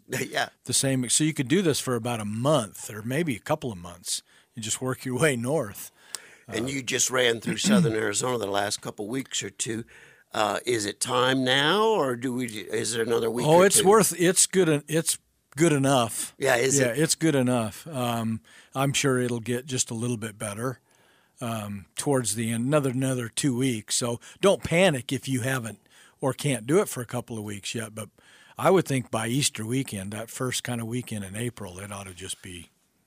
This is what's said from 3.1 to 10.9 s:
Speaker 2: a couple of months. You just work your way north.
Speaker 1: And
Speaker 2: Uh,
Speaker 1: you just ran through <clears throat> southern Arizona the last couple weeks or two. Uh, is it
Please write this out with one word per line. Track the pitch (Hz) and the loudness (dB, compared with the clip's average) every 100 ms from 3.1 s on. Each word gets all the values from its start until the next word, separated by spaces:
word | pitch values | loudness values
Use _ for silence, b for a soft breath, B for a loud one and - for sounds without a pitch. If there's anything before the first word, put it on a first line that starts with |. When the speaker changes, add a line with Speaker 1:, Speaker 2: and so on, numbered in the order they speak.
| 135 170 | -2 -2
Speaker 2:
a | 101 | -4
couple | - 156 127 | -4 -4 -4
of | 92 | -8
months. | 87 87 - - b b b | -12 -14 -8 -8 b b b
You | - | -10
just | 107 - | -6 -4
work | 127 127 135 | -4 -6 -4
your | 123 | 0
way | 156 123 | 2 2
north. | 120 156 107 98 - B B B B B - | 0 -2 -2 -10 -18 B B B B B -8
Speaker 1:
And | 110 127 | -4 -4
Speaker 2:
Uh, | |
Speaker 1:
you | 139 | -4
just | 120 127 - | -2 0 2
ran | 127 123 113 | 4 4 2
through | - 110 | -2 -2
<clears throat> | 190 | 4
southern | 208 147 | 4 4
Arizona | 110 107 101 127 123 | 2 0 0 -2 -2
the | 101 | 0
last | 101 101 - | 0 0 -4
couple | 131 - 104 | -8 -10 -6
weeks | 131 127 - | -6 -6 -6
or | 101 | -6
two. | - - 113 113 B B B _ | -6 -6 -6 -10 B B B _
Uh, | 113 107 98 - | 0 0 0 0
is | 120 | 0
it | 101 | -2